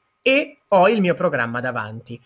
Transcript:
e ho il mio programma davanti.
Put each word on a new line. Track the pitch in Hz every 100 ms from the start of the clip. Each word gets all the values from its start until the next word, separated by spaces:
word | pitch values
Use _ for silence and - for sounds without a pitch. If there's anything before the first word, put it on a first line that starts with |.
| _ _
e | 247 269 294 - -
ho | 196 185
il | 226
mio | 180
programma | 160 180 143 117 120
davanti. | 127 120 107 110 - 117